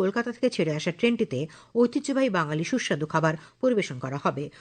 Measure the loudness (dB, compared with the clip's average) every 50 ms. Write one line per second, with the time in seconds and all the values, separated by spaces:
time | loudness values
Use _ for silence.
0 | 0 0 0 0 -4 -4 -4 -2 -2 -2 0 0 0 0 0 -2 -2 -4 -2 0
1 | 2 2 2 2 0 -2 -2 -4 -4 -6 -8 -18 -18 _ 2 2 2 4 2 -2
2 | -2 0 0 2 2 2 2 0 0 0 0 -2 -2 0 -2 -2 0 0 -2 -2
3 | -2 0 0 2 2 2 0 0 -6 -16 _ -2 0 2 2 2 0 -2 -6 -8
4 | -8 -6 -6 -2 -2 -2 -2 -2 -8 -10 -12 -18